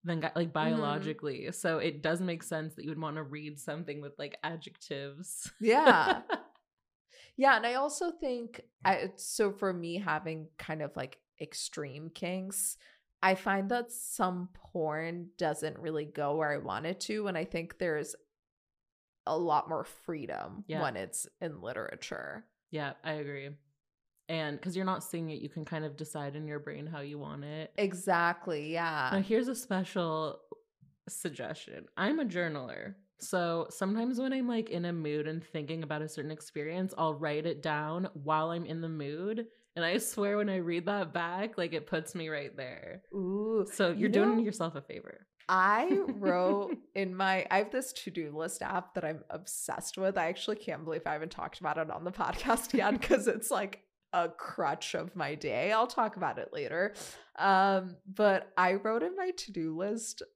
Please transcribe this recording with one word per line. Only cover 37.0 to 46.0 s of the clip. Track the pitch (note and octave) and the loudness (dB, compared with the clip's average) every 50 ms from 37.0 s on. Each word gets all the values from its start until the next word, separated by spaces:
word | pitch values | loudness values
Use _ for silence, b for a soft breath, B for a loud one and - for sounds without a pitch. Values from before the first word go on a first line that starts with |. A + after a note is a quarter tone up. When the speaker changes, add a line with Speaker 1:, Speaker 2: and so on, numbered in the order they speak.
| E3 D#3+ D#3 | 2 2 2
Speaker 1:
write | C#3+ D#3+ D3+ D3 D3+ D#3 | 0 0 0 0 0 0
it | E3+ E3 D3+ C#3+ | 0 -2 0 0
down | D#3+ D3+ D3 D3+ D3+ D#3+ F3 F#3+ - - | 0 0 0 0 -2 -2 -2 -2 -4 -4
while | D3+ C#3 D3 D#3 D#3 D#3 E3 | -6 0 2 2 2 2 2
I'm | E3+ E3+ E3+ | 0 -2 -4
in | C#3 D#3 E3 | -4 -4 -4
the | E3 D#3+ | -4 -4
mood. | D#3+ D#3 C#3+ C#3 D3 D#3 F3+ G3+ A3+ A3+ A#3 A3+ B B B B B | -4 -4 -4 -4 -4 -4 -4 -2 -2 -4 -4 -6 B B B B B
And | E3+ E3 | 0 2
I | E3 F3+ G#3 | 2 2 2
swear | G#3+ - - - G3+ G3+ G3+ G#3 | 0 -2 0 0 2 2 4 2
when | G#3 G#3 | 2 2
I | F#3+ | 2
read | F#3 F3 E3+ E3+ E3+ F3 | 0 0 0 0 0 0
that | G3 G3+ G3+ F#3+ D#3+ C#3 | 0 0 0 0 0 0
back, | F3 E3+ E3+ F3 F#3 G3+ A3 A3 - | -2 -2 0 0 -2 -2 -2 -2 -2
like, | F3 E3+ D#3+ | -2 0 -2
it | D#3+ D#3+ | -4 -2
puts | - - E3 D#3+ - - | 0 -2 -2 -2 -2 -6
me | F3+ E3 D#3+ | -6 -4 -2
right | D#3 D3 C#3+ - - | -2 -4 -4 -6 -8
there. | - C3 B2+ - - - - - F#3 _ _ - | -8 -8 -8 -8 -10 -12 -12 -12 -12 _ _ -4
Speaker 2:
Ooh, | G3 F#3+ F3+ F#3+ G3+ G#3+ A3 A3+ A3 G3+ G3+ | -2 -2 0 0 0 0 2 2 2 2 0
Speaker 1:
So | - - G3+ F3 | 2 2 4 4
you're | F3 G3+ G#3+ | 4 4 4
Speaker 2:
you | G#3 | 6
Speaker 1:
doing | G3+ G3+ G3+ A3 A#3 A3+ | 6 8 6 8 6 6
Speaker 2:
know, | A#3 | 4
Speaker 1:
yourself | G#3 - - E3+ E3 D3 | 2 0 -2 -2 -2 -2
a | C#3 | -6
favor. | C#3 - - - - - - - - _ _ _ - - | -10 -8 -12 -10 -10 -12 -16 -18 -20 _ _ _ 0 2
Speaker 2:
I | F#3 F#3 F#3 G3 G#3 A3 C4+ F4+ F#4+ | 6 6 8 8 6 6 4 4 4
Speaker 1:
<laughs> | G4 | 2